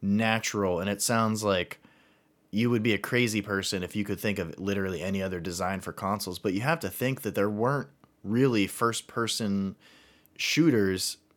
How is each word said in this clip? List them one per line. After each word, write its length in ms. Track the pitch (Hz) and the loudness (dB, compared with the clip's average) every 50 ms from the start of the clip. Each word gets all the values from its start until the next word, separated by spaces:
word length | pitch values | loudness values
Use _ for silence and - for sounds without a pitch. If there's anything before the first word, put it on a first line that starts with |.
natural, 800 | - 98 101 107 113 110 110 113 - - - 107 101 92 90 82 | 0 2 2 4 6 4 4 4 2 0 -2 0 0 0 0 0
and 100 | 92 101 | 0 -2
it 120 | 101 98 | -2 -2
sounds 420 | - - 120 113 113 110 110 107 107 | 0 2 2 2 2 2 0 0 2
like 380 | 104 98 90 87 - - - _ - _ _ _ _ _ _ _ _ _ _ _ _ | 2 2 2 0 -4 -8 -16 _ -20 _ _ _ _ _ _ _ _ _ _ _ _
you 200 | - 107 120 120 | -2 0 2 2
would 120 | 120 113 | 2 2
be 120 | 107 117 104 | 2 2 2
a 40 | 98 | 0
crazy 440 | - - 127 123 123 113 107 107 | 0 0 2 2 2 2 0 -2
person 420 | 98 101 98 95 95 - - 95 90 | -2 0 -2 -2 -2 -2 -4 -4 -4
if 100 | 87 - | -4 -4
you 120 | 107 101 | -4 -2
could 160 | - 98 87 | -2 -4 -2
think 180 | - 107 101 95 | -2 -2 -2 -2
of 180 | 90 80 - - | -4 -6 -6 -6
literally 440 | 92 98 98 101 98 95 92 78 | -4 -2 -2 -2 -2 -2 -4 -4
any 200 | 80 95 98 95 | -4 -4 -2 -2
other 200 | 95 95 92 90 | -2 -4 -4 -4
design 400 | 82 92 87 85 92 90 98 95 | -6 -6 -4 -4 -4 -4 -4 -4
for 100 | - 90 | -6 -10
consoles, 480 | 85 - 98 95 101 107 - 92 90 - | -10 -6 -4 -4 -4 -4 -4 -8 -8 -4
but 140 | - 107 87 | -4 -2 -2
you 80 | 101 | 0
have 180 | 117 143 165 165 | 0 0 -2 -2
to 80 | - 95 | -4 -6
think 360 | 87 - 123 131 135 - - | -4 -2 -2 -2 -2 -2 -4
that 120 | 107 82 | -4 0
there 140 | 107 101 107 | 0 0 0
weren't 400 | 104 104 113 127 143 139 - - _ _ - _ _ _ - | 0 0 0 0 0 -2 -4 -8 _ _ -20 _ _ _ -6
really 440 | 98 110 120 135 135 120 107 98 92 | -2 2 2 4 4 4 4 2 2
first-person 1080 | - - 117 117 110 - - - - 120 117 107 - - 117 101 101 98 98 95 95 - _ - - - - _ _ _ _ _ _ - | 0 0 0 0 0 -2 -8 -8 -4 -4 -2 -2 -2 -2 -2 0 0 0 0 -2 -6 -10 _ -20 -20 -20 -20 _ _ _ _ _ _ -6
shooters 800 | - - - 147 165 165 127 110 101 95 95 92 - - - - _ _ _ | -4 0 2 4 4 6 6 6 4 4 2 0 -2 -4 -6 -10 _ _ _